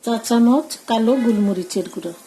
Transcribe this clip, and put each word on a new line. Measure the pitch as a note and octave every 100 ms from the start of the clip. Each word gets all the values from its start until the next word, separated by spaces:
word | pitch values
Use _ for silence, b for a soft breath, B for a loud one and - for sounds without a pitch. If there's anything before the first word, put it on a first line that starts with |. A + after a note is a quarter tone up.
চা | - A3+ -
চামচ | A#3 A#3 C4 D#4 - -
কালো | A3+ A3+ C4 A#3
গোলমরিচের | G#3+ G3+ F#3 F3+ G3+ F3
গুঁড়ো | - F3 E3+